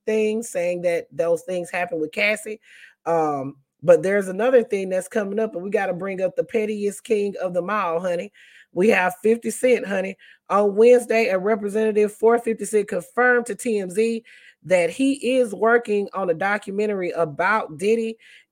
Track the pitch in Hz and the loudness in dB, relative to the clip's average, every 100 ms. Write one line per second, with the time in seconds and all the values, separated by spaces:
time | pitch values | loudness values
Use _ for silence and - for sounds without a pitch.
0 | - 220 214 220 226 180 175 175 175 170 | -4 0 0 -2 -6 -4 -2 -2 -2 -2
1 | - 143 170 165 185 180 170 180 175 165 | -4 -4 0 -2 -2 -6 -6 -6 -4 -4
2 | 156 208 208 214 214 214 _ - - _ | -6 -2 -2 -2 -6 -16 _ -20 -20 _
3 | 160 165 156 139 135 - _ _ 156 160 | -2 0 0 -2 -8 -12 _ _ 4 6
4 | 185 202 185 185 247 262 226 196 190 185 | 4 0 -2 -2 4 4 2 -2 -2 -4
5 | - 220 196 202 220 175 196 202 190 175 | -4 -4 -4 -4 -4 -6 -4 -2 -2 -4
6 | 196 190 185 175 160 226 214 208 202 196 | -6 -4 -2 -2 -2 -2 -2 -4 -6 -6
7 | - 214 202 190 185 175 180 214 175 165 | -2 -2 -2 -4 -4 -4 -2 -2 -2 -2
8 | 185 170 202 - - - _ 170 214 190 | -4 -6 -8 -16 -20 -20 _ 0 2 4
9 | 180 - 220 233 226 - 254 220 185 196 | 0 0 0 0 -2 0 2 2 0 -4
10 | 190 185 - - - 196 208 196 240 240 | -6 -10 -20 -20 0 2 4 6 8 6
11 | 240 226 196 190 196 220 202 208 220 214 | 4 0 2 0 0 -2 -2 -2 0 2
12 | 208 - 220 233 226 220 202 214 202 185 | 0 2 4 4 2 -4 -2 -2 0 -4
13 | - - 247 247 240 202 247 208 185 185 | -4 2 4 4 0 -6 -2 -2 -2 0
14 | 226 226 - - - _ 151 180 170 214 | 0 -2 -8 -20 -20 _ 0 2 2 0
15 | 269 269 240 262 233 185 220 233 226 202 | 0 0 0 0 0 0 2 2 2 -2
16 | 196 190 185 160 196 208 202 196 214 196 | -2 -4 -2 -2 -2 -2 -4 -4 -4 -2
17 | 175 170 165 143 190 220 - 151 202 226 | -4 -2 -4 -2 0 0 -2 -4 0 0
18 | 226 226 - - _ | -2 -8 -18 -20 _